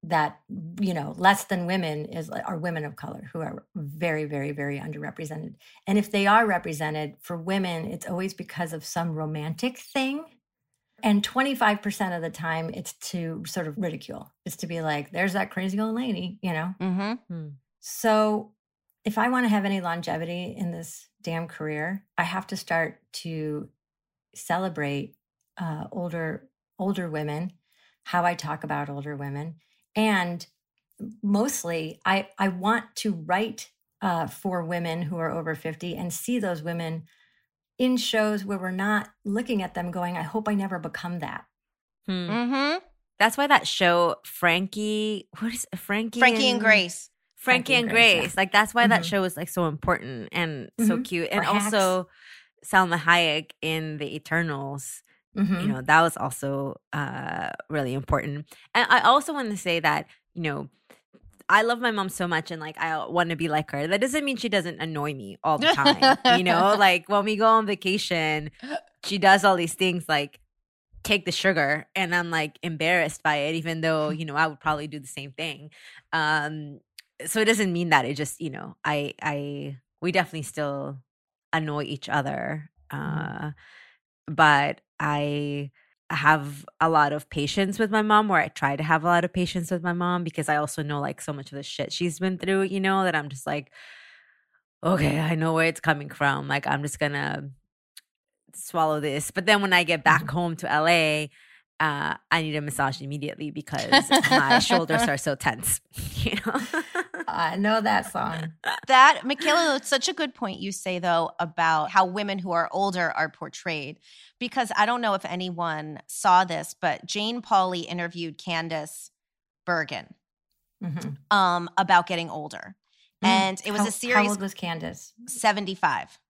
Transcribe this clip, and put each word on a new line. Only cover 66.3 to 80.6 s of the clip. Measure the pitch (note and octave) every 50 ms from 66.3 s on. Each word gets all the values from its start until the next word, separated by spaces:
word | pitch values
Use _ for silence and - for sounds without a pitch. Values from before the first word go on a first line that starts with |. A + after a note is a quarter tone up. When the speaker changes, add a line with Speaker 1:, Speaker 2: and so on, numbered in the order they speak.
| A#3+ F3+
Speaker 3:
You | F#3
know, | F3+ E3+ E3+ F#3 G3 G#3
Speaker 2:
<laughs> | G3+
Speaker 3:
like, | G3+ F#3+ F3+ F3+ E3 -
when | G3+ G3+ G3+
we | G#3+ G#3+
go | G3+ A3 A3
on | A3 A3+ A3 G3+
vacation, | G3+ - - F#3+ F#3+ G#3 - - F3+ E3 D#3+ D#3 D#3 D3+ D3+ D3+ - _ - C4+ D4+ E4 - _ _ _ -
she | - G3 G3+
does | F#3 F#3+ F#3+ G3+ G3
all | G3+ F#3+
these | F3 E3+ E3 -
things | - F#3 F#3 F3 F3+ D#3 -
like | D#3 D3+ F#3+ - - - _ _ _ _ _ _ _ _ _ _ _ - -
take | - G#3+ G3+ E3
the | F3+
sugar, | E3 - - F#3+ F#3+ D#3+ D3 C#3 D3 D#3 D#3 _ _
and | G3 F#3+ F3 F3
I'm, | F3 F3 E3+
like, | E3 D#3+ D#3 D3+ - - -
embarrassed | E3+ E3 D3 D#3 D#3+ F3+ F3 E3 D3 - -
by | _ D#3 D3+
it, | D3 C#3+ D3+ D#3+
even | E3 D3+ E3 E3 D#3+
though, | D#3+ D#3+ D#3+ D#3 D3+ D3+
you | F3 D#3 E3
know, | D#3 C#3+
I | D3 D#3+ D#3+
would | D3+ C3+
probably | - D#3 D3+ D3 D3+ D3+
do | D3+ D3+
the | C3+ C3+
same | - - C#3 C#3
thing. | C3 - D#3+ E3 C#3+ C#3 C#3+ D3+ _ - - - - - _ _
Um, | - E3 D#3 D3+ D#3 D#3 D3 D3+ D#3 D#3 D3+ D3 C#3+ - _ _ _ - _ _ _ _ -
so | D#3+ - A3
it | A3
doesn't | G#3 A#3 G#3 G#3+ F#3+ F3
mean | E3+ F3 E3+
that. | D#3 C#3 C3
It | B2 D3
just, | D3 D3+ C#3 - -
you | - D3+
know, | C3 - - - F#3 _ _
I, | D#3 D3+ D3 C#3+ C#3+ - -
I, | - D#3 D3 C#3+ C#3+ C#3+ C#3+ C#3+ C#3+ C#3+ C#3 C3 _ _ _ _
we | - F3
definitely | F3 F#3 F3 - - D#3+ D3
still | - - D#3